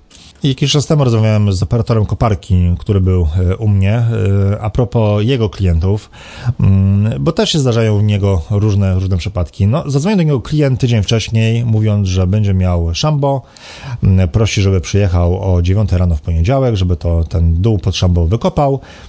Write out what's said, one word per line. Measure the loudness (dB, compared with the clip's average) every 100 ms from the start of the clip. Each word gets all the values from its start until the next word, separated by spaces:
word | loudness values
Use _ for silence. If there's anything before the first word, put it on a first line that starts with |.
| _ -20 -20 -6
Jakiś | -4 -2 0
czas | 0 0
temu | 0
rozmawiałem | 2 2 2 2 2
z | 0
operatorem | 0 0 0 0 0
koparki, | 0 0 0 0 0 2 0
który | 0 0
był, | 2 2 0 0 0
e, | 0
u | 0
mnie, | 2 2
e, | 0 0 0 0 0 0 -2
a | -4
propos | -2 0 0 0 0 0
jego | 0 -2
klientów, | -2 0 0 0 -2 -6 -20 -20 -8 -6 0
mm, | 2 4 2 2 0 -2
bo | -2
też | 0 0
się | 0
zdarzają | 0 2 2 2
u |
niego | 0 0 0 0 -2
różne, | 0 0 0 0 0
różne | -2 -2
przypadki. | -4 -6 -6 -2 0
No, | 0 -2
zadzwonił | -2 0 0
do |
niego | 0 -2
klient | -2 0 0 0
tydzień | 0 0
wcześniej, | 0 -2 -2 0 0 0 0
mówiąc, | 0 0 0 0
że | 0 0
będzie | 0 0
miał | 0 0 0 -2 -2
szambo, | -2 -2 -2 -2 -6 -18 -20 -18 -14 -2
mm, | 2 2 2
prosi, | 2 0 0
żeby | 0 0
przyjechał | 0 0 2 2 0 0 0 0
o |
dziewiątej | 2 0 0 0
rano | 0 -2
w |
poniedziałek, | -2 -2 0 0 0 0
żeby | 0 -2
to | -2 -2
ten | -2 0 0 2
dół | 0 0
pod | -2 0
szambo | 0 2 0
wykopał, | 0 -2 0 0 -2 -6 -20